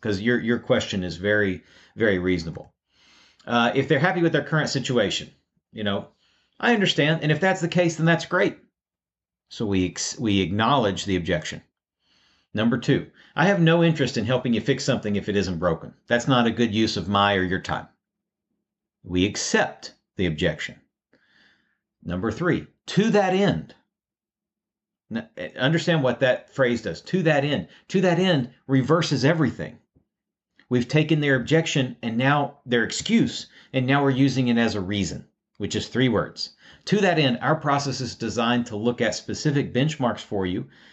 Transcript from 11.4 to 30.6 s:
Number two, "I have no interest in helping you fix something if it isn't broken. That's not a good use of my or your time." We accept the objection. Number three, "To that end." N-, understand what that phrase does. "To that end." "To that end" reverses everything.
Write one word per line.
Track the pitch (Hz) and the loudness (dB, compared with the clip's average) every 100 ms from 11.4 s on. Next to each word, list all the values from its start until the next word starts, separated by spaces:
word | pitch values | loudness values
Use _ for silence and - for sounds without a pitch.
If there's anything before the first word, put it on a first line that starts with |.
| - 80 _ _ _ _ _ _ _ _ _ | -4 -14 _ _ _ _ _ _ _ _ _
Number | 107 117 131 | -2 0 0
two, | - 107 - _ - | 0 0 0 _ -12
"I | 143 185 | 0 2
have | 190 | 4
no | 165 170 | 4 4
interest | 170 151 123 120 | 4 2 -2 -2
in | 104 | -2
helping | 127 131 | -2 0
you | 107 | -2
fix | - 131 | 0 -2
something | - 110 107 101 | 0 -2 0 -2
if | - | 0
it | 101 | -2
isn't | 92 85 | -2 -2
broken. | 87 82 - - - | -2 -2 -8 -16 -2
That's | 120 143 | -2 2
not | 123 117 | 2 2
a | |
good | 110 117 | 2 0
use | 104 110 104 | 2 0 -2
of | 87 | 0
my | 101 101 | 2 4
or | 98 | 2
your | 90 90 | 0 -2
time." | - 67 - _ _ _ _ _ _ _ _ _ _ _ | -4 -8 -10 _ _ _ _ _ _ _ _ _ _ _
We | - 90 | -4 0
accept | 101 - - 220 - - - _ _ - | 0 -2 -2 0 0 -4 -20 _ _ -4
the | - | -4
objection. | 78 85 80 - - _ _ _ _ _ _ _ _ _ _ _ _ | 0 -2 -4 -10 -12 _ _ _ _ _ _ _ _ _ _ _ _
Number | 80 90 110 | -8 -4 -4
three, | - 170 98 - _ - | -2 -2 -2 -4 _ -2
"To | 180 220 | 2 4
that | 208 185 | 4 2
end." | 185 196 - - - _ _ _ _ _ _ _ _ _ _ _ _ - | 2 2 0 -6 -20 _ _ _ _ _ _ _ _ _ _ _ _ -10
N-, | 110 - - - - | -10 -10 -12 -12 -4
understand | 135 160 175 160 | 0 0 0 2
what | 127 - | 0 2
that | 127 127 - | 0 0 -4
phrase | - 123 117 | -2 0 0
does. | 92 82 | -4 -8
"To | - 185 | -4 0
that | 160 143 | 2 0
end." | 147 120 - - - | 0 -2 -6 -16 -4
"To | 190 | 0
that | 180 170 | 2 2
end" | 190 151 120 - - | 2 2 0 -8 0
reverses | 135 123 165 160 135 | 2 4 2 2 2
everything. | 135 170 127 - 73 - _ _ _ _ _ _ _ _ | 2 2 0 -2 -12 -14 _ _ _ _ _ _ _ _